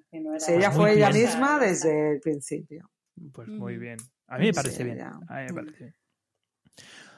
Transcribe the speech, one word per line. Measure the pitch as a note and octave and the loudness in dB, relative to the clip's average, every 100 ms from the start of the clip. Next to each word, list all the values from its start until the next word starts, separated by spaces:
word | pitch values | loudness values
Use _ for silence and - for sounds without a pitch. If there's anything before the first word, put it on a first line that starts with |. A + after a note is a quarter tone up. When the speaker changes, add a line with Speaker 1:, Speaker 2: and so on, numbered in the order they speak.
| - | -18
Speaker 1:
que | D#3+ | -12
no | D#3 | -8
era | D#3 | -6
Speaker 2:
Sí, | E3+ | 0
ella | E3+ G3 | 2 4
Speaker 3:
Pues | D3 | 4
Speaker 2:
fue | G#3 | 6
Speaker 3:
muy | G#3 | 6
Speaker 2:
ella | G3+ | 6
Speaker 3:
bien. | G#3 A#3 | 6 2
Speaker 2:
misma | A#3 C#4 C#4+ | 2 2 2
Speaker 1:
casa, | G#3+ | 2
Speaker 2:
desde | D#3 D#3 D3+ D3+ | 2 2 2 0
Speaker 1:
esa. | |
Speaker 2:
el | C#3+ | 0
principio. | D#3+ C#3+ - D#3 D#3+ D#3 E3+ _ _ F3 D#3 | -2 -6 -6 -10 -10 -18 -20 _ _ -20 -20
Speaker 3:
Pues | C3 A2+ | -18 -14
muy | - A#2+ A#2+ | -12 -10 -10
Speaker 4:
Mm. | |
Speaker 3:
bien. | A#2+ A#2 - _ _ | -12 -14 -18 _ _
A | B2+ | 0
mí | G#3+ | 2
me | |
Speaker 2:
Sí, | E3 | 2
Speaker 3:
parece | C3 - B2 | -2 -4 -6
bien. | B2+ | -8
Speaker 2:
ella. | - - F3 | -12 -16 -14
Speaker 3:
A | C3+ | -12
mí | C3 | -10
me | |
Speaker 1:
Mm. | C3 | -10
Speaker 3:
parece | - - | -12 -16
bien. | C3 _ _ _ _ _ _ _ _ - - - - | -20 _ _ _ _ _ _ _ _ -20 -20 -20 -20